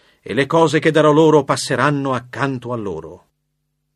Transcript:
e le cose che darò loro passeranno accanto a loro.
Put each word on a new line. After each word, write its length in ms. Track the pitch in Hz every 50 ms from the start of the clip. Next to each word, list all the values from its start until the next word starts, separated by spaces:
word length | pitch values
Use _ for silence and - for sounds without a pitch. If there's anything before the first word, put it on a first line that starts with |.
| _ _ _ _
e 140 | - - 98
le 120 | 127 139
cose 320 | 139 160 165 165 156 160 156
che 120 | 147 160
darò 220 | 147 156 147 151
loro 320 | 147 156 160 156 156 147 139
passeranno 680 | - 139 120 - - 139 120 131 147 147 139 139 135
accanto 600 | 127 123 123 - - 113 139 139 135 120 120 120
a 40 | 123
loro. 500 | 117 104 98 82 78 78 78 87 92 _ _ _ _ _ _ _ _ _ _ _ _ _ _ _